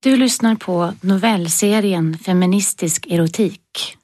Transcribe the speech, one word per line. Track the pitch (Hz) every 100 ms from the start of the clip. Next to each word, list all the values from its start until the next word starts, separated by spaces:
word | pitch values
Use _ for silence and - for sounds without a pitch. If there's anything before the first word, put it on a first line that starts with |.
Du | 262 262
lyssnar | 254 - 226
på | 220 - 175 175 -
novellserien | 185 196 220 208 170 165 208 214 202 180 160 160
Feministisk | - 180 180 196 190 - 170 - -
erotik | 170 165 170 196 - _ - - -